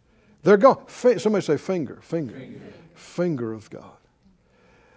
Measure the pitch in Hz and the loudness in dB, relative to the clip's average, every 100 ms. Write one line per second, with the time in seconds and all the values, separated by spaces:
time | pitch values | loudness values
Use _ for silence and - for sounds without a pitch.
0 | _ _ _ _ 165 202 254 - - - | _ _ _ _ 4 8 8 6 -2 0
1 | 247 196 220 202 165 143 - 185 131 - | 2 2 0 0 0 -2 -2 -4 -4 -10
2 | - 165 139 - - - - - - - | -8 -6 -6 -10 -16 -18 -20 -20 -20 -20
3 | - - 175 135 113 110 - - 101 - | -12 -4 -2 -2 -6 -8 -14 -18 -18 -20
4 | _ _ _ _ _ _ _ _ _ | _ _ _ _ _ _ _ _ _